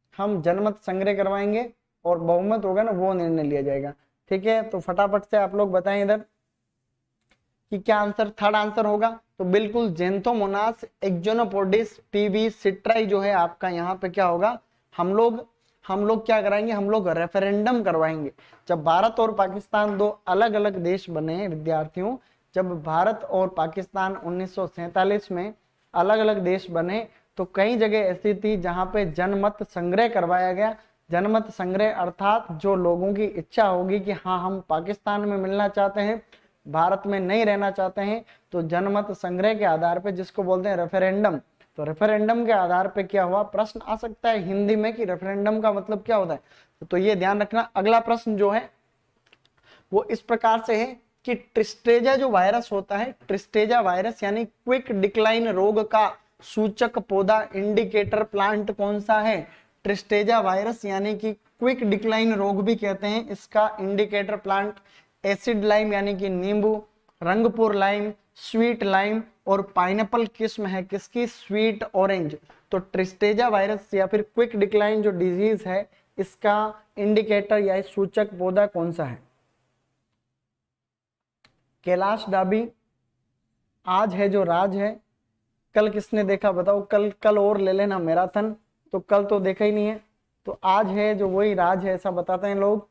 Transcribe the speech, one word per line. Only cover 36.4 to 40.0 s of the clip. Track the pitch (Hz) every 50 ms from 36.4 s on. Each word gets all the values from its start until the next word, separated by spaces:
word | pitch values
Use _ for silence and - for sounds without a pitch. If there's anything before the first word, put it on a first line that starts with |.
| _ _ _ _ _ -
भारत | 147 160 170 180 190 190 -
में | 202 202 196
नहीं | 185 180 196 226 233
रहना | 208 202 196 202 196
चाहते | 196 - 190 185 185 208
हैं, | 196 202 208 226 226 _ - _ _ _
तो | - 175
जनमत | 165 160 170 175 190 202 202 208 202 208
संग्रह | 196 - - 180 180 180 190 220 220
के | 208 208
आधार | 185 160 160 165 170 175
पे, | 180